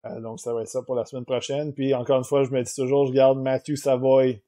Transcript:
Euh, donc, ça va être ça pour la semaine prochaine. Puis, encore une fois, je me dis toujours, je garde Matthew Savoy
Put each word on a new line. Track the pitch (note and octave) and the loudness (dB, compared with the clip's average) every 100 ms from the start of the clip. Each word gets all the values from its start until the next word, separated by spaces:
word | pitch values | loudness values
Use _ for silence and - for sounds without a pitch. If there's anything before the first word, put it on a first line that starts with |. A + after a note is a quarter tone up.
| A#2 | -12
Euh, | G#2+ | -12
donc, | A2+ A2+ | -12 -10
ça | A#2+ | -6
va | A#2 | -6
être | G#2+ | -4
ça | C3 | -8
pour | B2 B2 | -4 -4
la | A2 | -4
semaine | C3 A#2+ | -8 -6
prochaine. | B2+ - C#3 D3+ | -6 -4 -6 -6
Puis, | C#3 C3+ C3 | -4 -2 -2
encore | A#2+ C3+ | 2 0
une | B2 | 2
fois, | C#3+ | 0
je | C3 | 0
me | C3 | -2
dis | B2 - | -4 -4
toujours, | B2+ C#3+ C#3 | 0 2 2
je | |
garde | C3 C3 C3+ | 6 6 4
Matthew | C3 C3 - C#3+ | 0 -4 -4 -4
Savoy | C#3+ B2+ C3 C3+ C3 G#2+ | 0 2 4 4 4 0